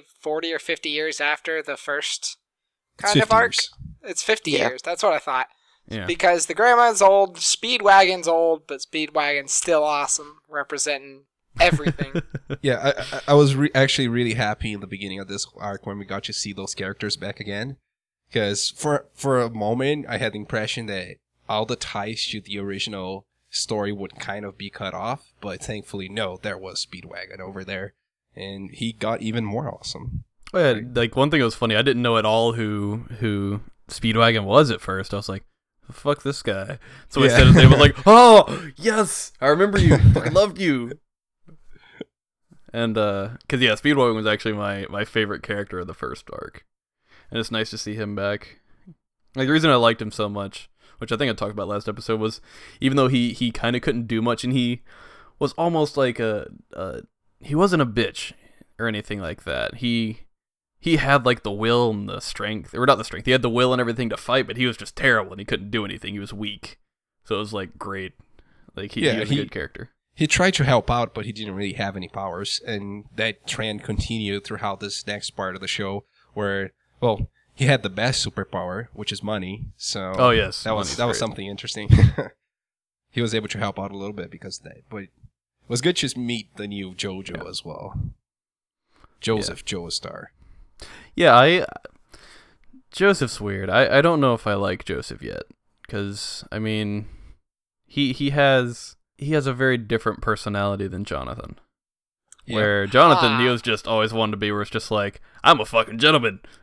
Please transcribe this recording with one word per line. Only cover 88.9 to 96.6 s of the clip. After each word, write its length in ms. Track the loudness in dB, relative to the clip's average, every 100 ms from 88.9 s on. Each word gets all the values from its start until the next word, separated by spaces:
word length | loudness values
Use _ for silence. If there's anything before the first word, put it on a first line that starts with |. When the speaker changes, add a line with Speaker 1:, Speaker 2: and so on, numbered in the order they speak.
| _ _ _
Speaker 2:
Joseph 420 | -4 -4 -4 -8
Speaker 4:
Yeah. 140 | -10 -10
Speaker 2:
Joestar. 460 | -8 -10 -10 -14 -18 _ -20 -20 -20 -20 -20 -20 -12
Speaker 4:
Yeah, 220 | 2 6 8
I, 280 | 8 4 0 -8 -20 _ _ -20 -20 -20 _ _ -20 -20 _
Joseph's 500 | 2 2 4 -2 -4
weird. 300 | -6 -6 0
I, 280 | 2 4 6
I 20 |
don't 200 | 4 4
know 140 | 2
if 120 | 2 0
I 60 |
like 300 | 0 -2 -4
Joseph 380 | -6 -8 -8 -12
yet, 220 | -12 -12 -14 _ _ _ -12
'cause, 560 | -8 -8 -8 -12 -12 -12
I 80 |
mean, 480 | -8